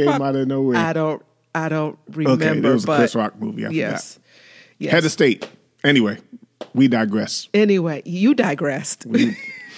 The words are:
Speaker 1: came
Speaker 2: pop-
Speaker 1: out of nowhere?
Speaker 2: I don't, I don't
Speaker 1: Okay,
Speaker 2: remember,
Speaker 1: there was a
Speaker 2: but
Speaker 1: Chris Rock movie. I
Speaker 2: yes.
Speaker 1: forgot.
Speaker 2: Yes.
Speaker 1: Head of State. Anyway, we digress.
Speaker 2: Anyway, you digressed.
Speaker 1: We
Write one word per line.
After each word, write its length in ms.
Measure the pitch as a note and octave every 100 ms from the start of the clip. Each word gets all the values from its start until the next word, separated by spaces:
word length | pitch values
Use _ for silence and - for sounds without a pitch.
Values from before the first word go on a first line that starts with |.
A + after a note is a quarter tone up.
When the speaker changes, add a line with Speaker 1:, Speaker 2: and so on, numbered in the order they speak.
Speaker 1:
came 80 | D3
Speaker 2:
pop- 100 | C#3+
Speaker 1:
out 140 | C#3 C3+
of 100 | C3
nowhere? 280 | C3+ C3+ B2
Speaker 2:
I 140 | E3
don't, 300 | D#3+ D#3 D3+ - _ _
I 140 | E3 D#3+
don't 300 | D#3 D3+ - -
Speaker 1:
Okay, 80 | D3+
Speaker 2:
remember, 360 | C3+ C3 D#3 D3+
Speaker 1:
there 100 | C#3
was 120 | B2
a 20 | G#2+
Speaker 2:
but 100 | D3+
Speaker 1:
Chris 160 | A#2+
Rock 240 | A#2 G#2+ G#2
movie. 260 | A2 A2 A2
I 40 |
Speaker 2:
yes. 440 | D#3+ A2 A2 -
Speaker 1:
forgot. 100 | - _ _ - - - -
Speaker 2:
Yes. 140 | D3
Speaker 1:
Head 120 | E3
of 80 | D#3+
State. 360 | - C#3+ G2+ - - _ _
Anyway, 340 | C#3+ C#3+ G#2+ G2+ - - _ - -
we 140 | - C3+
digress. 600 | A#2 A2 G#2 G2+ - -
Speaker 2:
Anyway, 500 | G#3 G#3+ G3 E3 C#3+
you 300 | - F3 A3
digressed. 680 | C#4 C#4 D3 D3 C#3 - - A#2+
Speaker 1:
We 300 | A#2+ A#2+ G#2 - - -